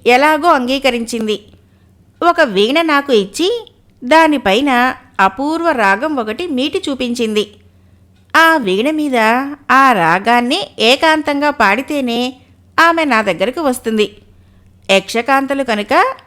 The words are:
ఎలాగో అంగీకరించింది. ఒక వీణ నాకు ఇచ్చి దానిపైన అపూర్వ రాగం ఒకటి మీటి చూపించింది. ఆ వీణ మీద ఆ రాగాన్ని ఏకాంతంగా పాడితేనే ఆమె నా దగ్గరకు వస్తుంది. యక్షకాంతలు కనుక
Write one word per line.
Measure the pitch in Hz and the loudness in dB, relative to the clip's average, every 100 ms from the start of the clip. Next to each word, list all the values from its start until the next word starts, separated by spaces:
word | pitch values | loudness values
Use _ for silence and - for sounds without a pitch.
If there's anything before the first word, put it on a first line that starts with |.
| - | 0
ఎలాగో | 247 294 311 339 | 2 2 2 2
అంగీకరించింది. | 302 247 269 269 240 226 233 214 202 - - _ _ _ _ _ _ 339 | 0 0 -2 -2 -2 -6 -6 -4 -6 -8 -20 _ _ _ _ _ _ 0
ఒక | 339 | 2
వీణ | 302 190 214 302 | 2 2 0 0
నాకు | 330 285 277 | 0 0 2
ఇచ్చి | 233 202 - 349 480 427 _ _ _ | 0 0 -4 -4 -4 -8 _ _ _
దానిపైన | 247 311 320 285 208 202 285 247 254 - - - | 0 2 4 2 0 0 2 0 0 -4 -14 0
అపూర్వ | 190 196 285 330 339 | 0 0 -4 -2 -2
రాగం | 269 202 196 302 285 | 0 0 0 -2 -4
ఒకటి | 214 226 359 | -6 -6 -6
మీటి | 254 285 370 349 | -4 -4 -4 -6
చూపించింది. | 262 247 240 226 214 208 - - _ _ _ _ _ _ 302 | -6 -6 -4 -2 -2 -4 -8 -20 _ _ _ _ _ _ 2
ఆ | 330 320 | 4 2
వీణ | 208 190 254 | 0 -2 -2
మీద | 311 294 247 220 233 277 294 - | -2 -2 0 0 0 -4 -10 0
ఆ | 254 262 | 2 4
రాగాన్ని | 220 160 175 202 240 247 330 415 - | 4 2 0 2 0 2 -4 -4 -2
ఏకాంతంగా | 220 285 320 311 294 285 294 | 0 2 2 0 -2 -2 -2
పాడితేనే | 277 214 208 269 294 254 233 247 - _ _ _ - | 0 0 0 -2 -4 -4 -4 -6 -8 _ _ _ 0
ఆమె | 330 330 302 | 2 2 0
నా | 226 | 0
దగ్గరకు | 202 165 190 254 | 0 -2 -2 -2
వస్తుంది. | 302 247 - 220 214 - - _ _ _ _ _ _ | -4 -4 -4 -2 -2 -4 -20 _ _ _ _ _ _
యక్షకాంతలు | 196 190 226 240 269 269 277 | 0 0 -6 0 0 0 -4
కనుక | 262 208 208 294 494 523 | -2 -4 0 0 0 -2